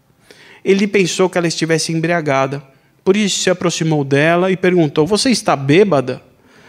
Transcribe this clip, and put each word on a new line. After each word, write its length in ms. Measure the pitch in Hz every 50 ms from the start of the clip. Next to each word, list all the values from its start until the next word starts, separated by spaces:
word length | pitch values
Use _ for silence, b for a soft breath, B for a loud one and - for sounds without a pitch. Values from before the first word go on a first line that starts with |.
| _ _ _ b b b b b b b b b b
Eli 240 | b 190 196 208 202
pensou 420 | 202 208 185 160 - - 190 175
que 80 | 175 180
ela 100 | 175 170
estivesse 440 | 160 - 160 160 165 156 - -
embriagada. 720 | 165 165 160 165 175 170 160 147 135 135 135 139 135 139 - - b b b b b b -
Por 140 | 185 190 214
isso 220 | 214 190 - -
se 100 | - 190
aproximou 540 | 180 180 185 175 165 - 165 160 160 151 143
dela 460 | 135 139 139 147 160 170 175 180 190
e 80 | 190 180
perguntou: 480 | - 185 180 180 165 143 - - 151
"Você 240 | 165 220 208 - 269
está 260 | 233 - - 185 156
bêbada? 680 | 139 139 135 143 175 220 202 160 143 127 131 127 - - _ _ _ b b b b b